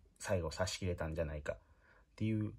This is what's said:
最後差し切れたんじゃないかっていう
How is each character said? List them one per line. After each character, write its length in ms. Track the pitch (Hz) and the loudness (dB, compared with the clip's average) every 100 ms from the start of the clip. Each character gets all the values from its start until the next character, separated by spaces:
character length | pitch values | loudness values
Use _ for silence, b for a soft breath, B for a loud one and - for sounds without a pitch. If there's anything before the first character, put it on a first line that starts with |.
| - - | -20 -10
最 220 | - 95 | 0 2
後 100 | 80 | 2
差 160 | - 92 | 0 0
し 100 | - | 0
切 80 | 92 | 0
れ 80 | |
た 140 | 85 82 | 0 0
ん 80 | 78 | 0
じ 40 | |
ゃ 40 | |
な 100 | 78 | 0
い 80 | 76 | -2
か 120 | - | -4
っ 40 | - b b b b b | -6 b b b b b
て 100 | - | -2
い 80 | 110 | 2
う 180 | 107 107 | 2 0